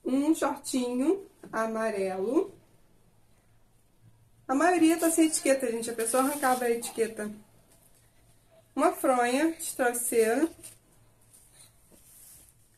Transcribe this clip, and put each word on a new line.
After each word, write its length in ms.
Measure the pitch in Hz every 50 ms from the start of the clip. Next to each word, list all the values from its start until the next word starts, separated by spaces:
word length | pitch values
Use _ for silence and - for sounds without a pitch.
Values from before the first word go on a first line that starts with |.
| _
Um 280 | 247 254 277 285 302 320
shortinho 920 | - - 277 269 - - - - 254 247 247 247 247 269 320 392 403 - - _ _ - -
amarelo. 1000 | - 220 226 226 220 220 220 220 208 196 190 190 190 190 190 220 269 339 - - - - _ _ _ _ - _ _ _ _ _ _ _ _ _ _ _ _ _ _ _ _ _ _ _ _ _ _ _ _ - - _ _ _ _ _ _
A 80 | - 262
maioria 420 | 277 320 359 359 339 320 320 330
tá 140 | 339 339 330
sem 160 | 330 330 320
etiqueta, 440 | 311 - - - 285 269 269 262 233
gente, 200 | 226 233 226 240
a 40 | 226
pessoa 280 | - 226 226 - 254
arrancava 420 | 262 277 294 294 285 254 254 247 247
a 60 | 233
etiqueta. 600 | 233 233 - - - - 220 214 - - 208 208 214 - - _ _ - _ _ - _ _ _ _ _ _ _ _ _ _ _ _ _ _ _ _ - _ _ _
Uma 180 | 269 294 359
fronha 600 | 349 - - 277 254 247 240 240 247 277 311 330
de 220 | 330 - - - -
travesseiro. 760 | - 262 240 254 247 - - 247 226 220 220 233 269 320 330 - - - - - _ _ _ _ _ _ _ _ _ _ _ _ - - _ - - - _ _ _ _ _ - - - - - - - - - - - - _ _ _ _ _